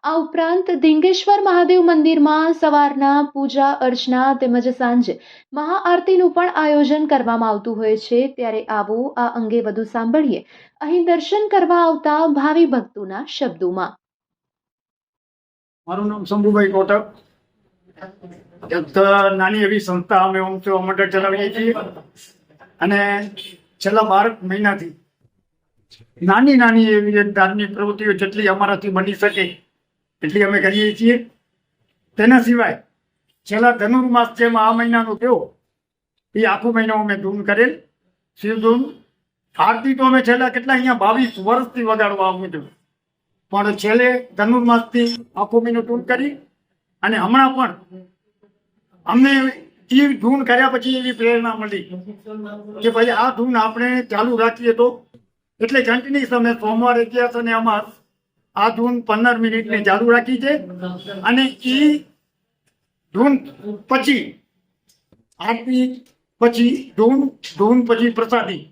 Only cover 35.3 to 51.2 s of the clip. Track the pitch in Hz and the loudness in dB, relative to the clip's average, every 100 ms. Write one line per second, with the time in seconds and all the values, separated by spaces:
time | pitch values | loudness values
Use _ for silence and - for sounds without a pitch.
35.3 | 233 - _ _ _ _ _ _ _ _ | 0 -2 _ _ _ _ _ _ _ _
36.3 | 214 220 196 220 226 220 214 208 196 190 | -2 0 0 -2 -2 -2 -2 -2 -4 -4
37.3 | 202 202 208 254 - _ _ _ _ _ | -6 -4 0 0 -2 _ _ _ _ _
38.3 | _ 208 226 226 240 277 - _ _ _ | _ -6 -2 0 0 -2 -10 _ _ _
39.3 | _ _ - 185 233 269 262 262 262 247 | _ _ -2 0 2 -2 2 4 4 2
40.3 | 247 254 254 254 262 254 226 196 226 247 | 2 0 -4 -2 0 0 0 0 2 -2
41.3 | 196 190 247 247 247 226 220 208 196 190 | -2 -2 -2 -2 -6 -2 0 0 0 -2
42.3 | 185 185 165 135 _ _ _ _ _ _ | -2 -8 -12 -14 _ _ _ _ _ _
43.3 | _ _ 196 208 208 208 233 247 247 247 | _ _ -2 -2 -2 -2 0 0 0 -6
44.3 | 185 214 247 240 233 226 240 233 233 - | -4 0 2 2 0 0 -2 -2 -4 -12
45.3 | - 208 233 233 233 233 240 - 247 285 | -8 -2 0 0 -4 -4 -6 -4 -4 -4
46.3 | 285 _ _ _ _ _ _ 196 214 196 | -8 _ _ _ _ _ _ -4 -2 0
47.3 | 254 262 262 240 180 _ 185 - _ _ | 2 2 0 -4 -6 _ -20 -20 _ _
48.3 | _ _ _ _ _ _ _ - 233 269 | _ _ _ _ _ _ _ -2 4 4
49.3 | 269 262 - - _ _ 254 285 240 214 | 4 0 -6 -20 _ _ 2 2 2 0
50.3 | 269 247 247 262 254 247 254 254 226 | 0 2 2 4 0 -2 -4 -4 -2